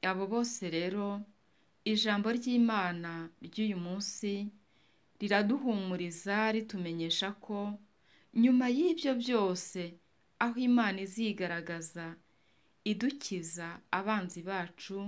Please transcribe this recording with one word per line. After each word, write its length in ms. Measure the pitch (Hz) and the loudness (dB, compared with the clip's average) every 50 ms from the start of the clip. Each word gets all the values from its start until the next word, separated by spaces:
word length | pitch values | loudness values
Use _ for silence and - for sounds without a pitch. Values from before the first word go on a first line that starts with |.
| - | 0
Abo 220 | 185 190 185 196 | -2 -2 -2 -2
bose 380 | 196 220 233 240 233 - - 190 | -2 0 -2 -2 -2 -4 -6 -6
rero, 400 | 175 160 160 170 185 190 208 202 202 202 202 208 - - _ _ _ _ _ _ _ _ _ _ | -2 -2 -2 -2 -2 -2 -2 -4 -4 -4 -6 -10 -12 -18 _ _ _ _ _ _ _ _ _ _
ijambo 420 | 214 220 208 196 220 208 208 202 220 | 0 2 2 2 2 2 2 2 2
ry'Imana 840 | 233 240 240 254 247 240 233 226 226 208 185 180 175 170 170 170 165 165 165 165 - _ | 0 0 0 2 4 6 6 6 4 2 2 2 0 -2 -4 -6 -6 -6 -8 -10 -12 _
ry'uyu 380 | - 170 - - 220 220 202 | -18 -12 -4 -2 0 0 0
munsi 560 | 180 170 175 180 196 202 - - - - 202 202 196 202 208 - - _ _ _ _ _ _ _ _ _ _ _ _ | -2 -4 -4 -4 -4 -6 -6 -6 -4 -2 -2 -2 -2 -4 -6 -8 -12 _ _ _ _ _ _ _ _ _ _ _ _
riraduhumuriza, 1160 | - 202 202 202 208 208 240 285 262 254 220 202 190 185 180 175 175 175 170 - - 196 202 214 220 220 | -2 4 4 4 6 4 2 2 2 0 0 0 0 -2 -2 -2 -2 -4 -4 -6 -4 0 2 2 2 4
ritumenyesha 800 | 220 220 220 220 - 190 175 170 165 170 165 165 - - 196 190 202 | 2 0 0 -2 -4 -4 -4 -2 -2 -2 0 0 0 0 0 -4 -4
ko 260 | - - - 214 202 202 - 208 208 - _ _ _ _ _ _ - _ _ - | -8 -8 -6 -6 -4 -4 -4 -6 -8 -12 _ _ _ _ _ _ -20 _ _ 2
nyuma 320 | 226 233 254 254 247 254 247 | 6 6 8 8 6 4 4
y'ibyo 440 | 247 269 330 359 330 330 - 285 262 | 2 4 4 4 2 2 0 0 0
byose, 680 | 240 240 247 247 226 202 190 180 180 - - - 185 175 170 170 - _ _ _ _ _ _ _ _ | 0 0 2 2 4 4 2 2 0 -2 -4 -4 -4 -4 -8 -10 -16 _ _ _ _ _ _ _ _
aho 160 | 233 240 233 | 0 0 0
Imana 420 | 240 254 247 247 240 233 202 190 190 | 0 4 4 6 6 6 4 0 -2
izigaragaza 1040 | 190 196 190 226 226 214 208 196 185 175 170 170 165 165 170 165 165 - - 170 165 165 165 - _ _ _ _ _ _ _ _ _ _ _ _ _ | -4 -6 -4 -2 -2 -2 0 -2 -2 -4 -4 -4 -6 -6 -8 -6 -4 -6 -6 -6 -8 -10 -12 -14 _ _ _ _ _ _ _ _ _ _ _ _ _
idukiza 840 | 214 214 208 220 262 285 277 - - 202 180 165 165 - 170 170 170 170 - - | -2 -2 0 0 -2 -2 -2 -8 -6 -6 -6 -6 -6 -8 -8 -8 -8 -10 -12 -8
abanzi 540 | _ - 185 196 208 220 214 185 180 180 180 160 | _ -4 -2 0 0 0 0 -2 -4 -8 -10 -8
bacu 560 | 180 196 190 175 175 - - - - 190 196 202 | -6 -4 -4 -6 -6 -10 -16 -14 -10 -8 -6 -6